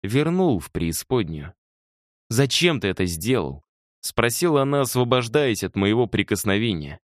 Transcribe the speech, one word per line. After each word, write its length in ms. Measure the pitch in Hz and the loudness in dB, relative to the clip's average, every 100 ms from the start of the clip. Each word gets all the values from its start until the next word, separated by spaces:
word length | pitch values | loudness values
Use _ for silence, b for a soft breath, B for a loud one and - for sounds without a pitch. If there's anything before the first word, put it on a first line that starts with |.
Вернул 560 | 101 127 151 180 185 101 | -2 0 0 2 2 0
в 140 | - | -4
преисподнюю. 800 | 92 85 78 - 127 87 78 76 _ _ _ _ _ _ _ _ | -4 -4 -4 -2 -2 -2 -8 -12 _ _ _ _ _ _ _ _
«Зачем 520 | 117 139 - 175 143 | 0 2 2 2 2
ты 80 | 95 | -2
это 160 | 92 92 | 0 -2
сделал?» 600 | 82 98 127 73 69 _ _ _ _ - | -2 -2 -2 -2 -8 _ _ _ _ -8
спросила 560 | - 117 117 175 147 | 0 0 0 2 2
она, 200 | 135 143 | 2 0
освобождаясь 840 | 131 123 123 127 117 147 139 104 | 0 0 2 2 2 0 2 0
от 120 | 95 - | -2 0
моего 300 | 98 110 120 | 2 2 2
прикосновения. 960 | 104 101 101 101 98 117 90 73 82 | 0 0 -2 0 0 0 -4 -8 -14